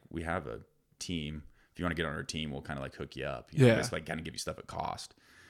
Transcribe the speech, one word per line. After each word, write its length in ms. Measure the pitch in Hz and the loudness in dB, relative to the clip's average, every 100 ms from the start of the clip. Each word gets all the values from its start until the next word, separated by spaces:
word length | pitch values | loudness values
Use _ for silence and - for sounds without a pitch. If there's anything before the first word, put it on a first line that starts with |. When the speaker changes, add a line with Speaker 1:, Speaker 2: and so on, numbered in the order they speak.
| - | -8
Speaker 1:
we 120 | 82 | -6
have 240 | 82 90 69 | -2 -2 -4
a 140 | 57 - _ _ - | -8 -12 _ _ -10
team. 440 | - 85 73 76 - - - | -4 -2 -2 -6 -10 -20 -14
If 60 | - | -2
you 60 | |
wanna 100 | 87 | 0
get 120 | 80 80 | 2 0
on 80 | |
our 80 | 78 | -2
team, 280 | - 80 78 | -4 -4 -4
we'll 120 | 69 | -4
kinda, 180 | 67 71 | -6 -6
like, 140 | 67 | -6
hook 220 | - 71 64 | -8 -8 -6
you 80 | |
up." 280 | 69 64 - | -4 -6 0
You 80 | 110 | 8
know, 60 | 127 | 10
Speaker 2:
Yeah. 60 | 110 | 8
Speaker 1:
basically, 200 | 117 82 | 4 -2
like, 60 | 80 | -4
kinda 160 | 80 | -6
give 120 | 82 | -6
you 40 | - | -6
stuff 200 | - - | -6 -6
at 80 | - | -6
cost. 480 | - - - - - - - - | -4 -4 -4 -10 -16 -20 -20 -20